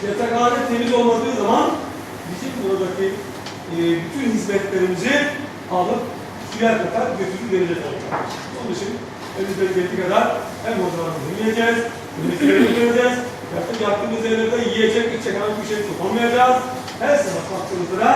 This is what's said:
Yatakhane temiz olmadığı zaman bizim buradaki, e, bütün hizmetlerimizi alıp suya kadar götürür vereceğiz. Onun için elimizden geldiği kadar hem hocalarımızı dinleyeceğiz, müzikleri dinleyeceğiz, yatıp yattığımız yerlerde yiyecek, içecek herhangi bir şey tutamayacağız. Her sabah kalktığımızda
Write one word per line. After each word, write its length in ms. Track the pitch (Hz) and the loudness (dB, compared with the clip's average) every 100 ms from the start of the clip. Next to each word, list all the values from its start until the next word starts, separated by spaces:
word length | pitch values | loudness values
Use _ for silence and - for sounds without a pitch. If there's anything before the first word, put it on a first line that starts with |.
| 202 | -2
Yatakhane 460 | 196 233 233 240 240 - | -2 0 2 4 2 0
temiz 260 | 233 233 | 0 2
olmadığı 420 | 240 233 226 269 233 | 4 4 4 0 0
zaman 340 | 214 - - - - - - - 165 | 2 2 2 -2 -8 -12 -12 -12 -10
bizim 220 | 180 269 247 | -8 -6 -4
buradaki, 440 | 196 185 185 185 190 202 - - - - - | -2 0 -2 0 -2 -2 -8 -10 -12 -12 -6
e, 20 | 170 | -2
bütün 520 | 170 165 160 285 240 | 0 0 -2 -2 0
hizmetlerimizi 840 | 214 196 196 - 185 185 175 - 285 - - - - - | 0 0 0 0 0 2 0 2 2 2 -4 -10 -12 -2
alıp 300 | 180 180 233 - - - - - | 0 2 0 -4 -8 -12 -12 -10
suya 200 | 214 226 - | 2 2 4
kadar 280 | 180 214 247 185 | 0 0 0 -2
götürür 340 | 185 190 233 | -4 -4 0
vereceğiz. 300 | 185 175 165 - - - - - - - 247 | 2 2 0 -4 -6 -6 -6 -6 -8 -10 -8
Onun 160 | 226 | -6
için 160 | 180 196 165 - - - 190 | -4 -4 -6 -10 -12 -10 -6
elimizden 360 | 196 185 185 180 | -4 0 2 2
geldiği 260 | 180 190 | 0 -2
kadar 240 | 180 214 - - - - | 2 4 4 0 -6 -6
hem 100 | 220 220 | -4 -2
hocalarımızı 440 | 175 165 160 156 143 | -2 -2 -4 -4 -4
dinleyeceğiz, 480 | 196 220 226 233 233 233 - - - | -2 0 2 2 2 -2 -6 -10 -4
müzikleri 500 | 170 175 285 294 240 | -2 2 4 6 6
dinleyeceğiz, 480 | 233 233 240 247 247 - - - 170 | 4 4 4 4 2 -4 -10 -8 -6
yatıp 240 | - 226 208 | -4 -2 0
yattığımız 380 | 208 220 226 | 0 -2 -2
yerlerde 340 | 226 226 226 240 - | 0 2 2 2 0
yiyecek, 360 | 226 214 233 226 | 4 4 4 0
içecek 200 | - 214 190 | -2 -2 -2
herhangi 260 | 208 214 | -2 -4
bir 60 | 214 | -4
şey 80 | 208 202 | -2 -2
tutamayacağız. 720 | 160 190 220 240 247 254 254 254 - - - | -2 -2 2 2 6 6 6 2 -8 -8 -4
Her 160 | 247 285 | 2 4
sabah 200 | 185 - - | 2 -2 -4
kalktığımızda 580 | 185 185 185 170 185 226 | -6 -4 -4 -2 2 4